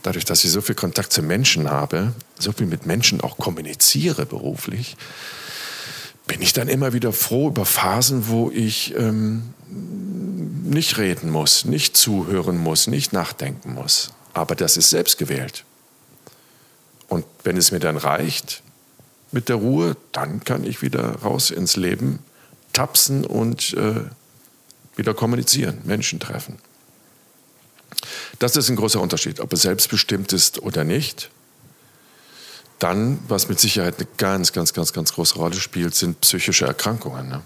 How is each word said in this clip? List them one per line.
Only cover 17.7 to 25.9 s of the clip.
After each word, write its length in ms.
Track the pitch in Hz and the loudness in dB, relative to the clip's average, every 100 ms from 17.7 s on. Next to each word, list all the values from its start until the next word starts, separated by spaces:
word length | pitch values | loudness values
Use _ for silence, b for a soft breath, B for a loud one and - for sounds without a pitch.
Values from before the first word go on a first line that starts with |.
mir 80 | 87 | 2
dann 180 | 82 76 | 0 0
reicht 680 | 73 76 78 - - - - _ _ - - _ - | 0 0 0 -4 -6 -14 -14 _ _ -20 -20 _ -6
mit 180 | 123 113 | -4 0
der 80 | 117 | 0
Ruhe, 380 | 110 143 170 143 - | 2 2 2 -2 -8
dann 320 | - 76 104 | -6 -4 -6
kann 200 | - 131 | -2 -2
ich 180 | - 123 | -2 -2
wieder 400 | 135 - 58 - | -2 0 -2 -2
raus 300 | 110 - - | -2 0 0
ins 240 | 82 90 | 0 0
Leben 440 | - 90 - 127 - - b b b _ | 2 2 2 0 -2 -8 b b b _
tapsen 520 | - - - - 135 | 0 2 2 4 2
und, 480 | - 113 117 - - | 0 0 0 0 -2
äh, 280 | - 107 113 - - _ - - _ _ - - | 0 0 0 -6 -12 _ -20 -20 _ _ -20 -12
wieder 180 | - 110 | -2 -2
kommunizieren, 680 | 107 117 120 127 131 117 - | 2 2 2 2 2 0 -4
Menschen 340 | 87 | -2